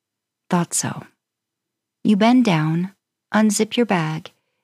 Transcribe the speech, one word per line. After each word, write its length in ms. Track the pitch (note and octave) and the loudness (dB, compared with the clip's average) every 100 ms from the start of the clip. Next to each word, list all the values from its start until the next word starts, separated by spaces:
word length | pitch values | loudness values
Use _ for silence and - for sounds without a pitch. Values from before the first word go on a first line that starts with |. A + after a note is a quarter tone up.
| _ _ _ _ - | _ _ _ _ -4
Thought 240 | F3 E3+ | -2 -2
so. 320 | - - - - _ _ _ _ _ _ _ _ _ | -4 -6 -8 -16 _ _ _ _ _ _ _ _ _
You 140 | G#3 G#3 | 0 2
bend 280 | A3 B3+ A#3 | 4 4 2
down, 500 | D#3+ D#3 E3 F#3 - _ _ _ | 0 0 -2 -4 -10 _ _ _
unzip 460 | G#3+ A3 G#3 A3 - | 0 2 0 -2 -2
your 80 | A#3 | 0
bag, 460 | F#3 D#3 D#3 - _ _ _ | 0 -2 -6 -12 _ _ _